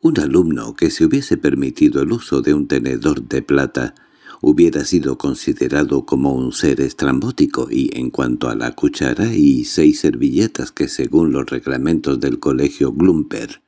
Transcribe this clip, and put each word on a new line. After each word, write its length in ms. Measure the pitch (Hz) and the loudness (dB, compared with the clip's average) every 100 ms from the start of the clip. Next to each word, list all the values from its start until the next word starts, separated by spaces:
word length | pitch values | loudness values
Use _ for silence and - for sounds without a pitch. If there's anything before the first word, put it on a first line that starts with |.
Un 180 | 165 156 | 0 0
alumno 560 | 73 76 85 71 57 | 0 2 2 -2 -8
que 160 | - 82 | -2 -2
se 140 | - | 2
hubiese 320 | 80 135 139 - | 2 2 -2 -2
permitido 640 | 76 67 67 - 73 69 | 0 0 -4 2 2 2
el 120 | 69 | 0
uso 280 | 117 - 69 | -2 -2 -2
de 140 | 65 | 2
un 140 | 73 69 | 0 0
tenedor 600 | 71 60 62 76 73 60 | -2 -2 -2 -2 -2 -4
de 140 | 67 | -6
plata 520 | - 69 67 - 62 - _ _ - - | 0 0 2 -2 -6 -8 _ _ -20 -2
hubiera 420 | - 78 85 78 69 | 2 6 4 2 0
sido 320 | 87 71 64 | 0 0 -4
considerado 880 | 71 65 - - 65 71 71 69 - | -4 -4 -4 -2 0 0 0 0 0
como 260 | 67 69 | 0 0
un 220 | 65 64 | 0 -4
ser 260 | - 80 67 | 0 0 0
estrambótico 880 | 67 - 71 65 113 - - - - | -2 -2 0 0 -2 0 -2 0 -4
y, 200 | - 135 | -2 -2
en 160 | - - | -2 -6
cuanto 400 | - 64 60 62 | -2 -2 -2 -2
a 60 | |
la 200 | 53 60 | -4 -6
cuchara 600 | - 147 - 67 60 110 | -2 -2 0 -2 0 0
y 320 | 113 73 65 60 | 4 4 4 0
seis 340 | - 76 151 | 4 4 4
servilletas 720 | 80 - 69 - 110 - 64 | 0 0 0 2 0 -2 -10
que, 160 | - 65 | -4 -6
según 440 | - 62 78 82 | -4 0 2 2
los 120 | 67 65 | 0 -2
reglamentos 680 | 64 67 65 71 82 71 65 | -6 -4 -2 0 0 0 -2
del 200 | 69 - | -2 -2
colegio 540 | 69 65 71 - 67 | -2 0 0 0 -2
Glumper 680 | 71 92 82 73 - - - | 2 2 2 -2 -8 -12 -16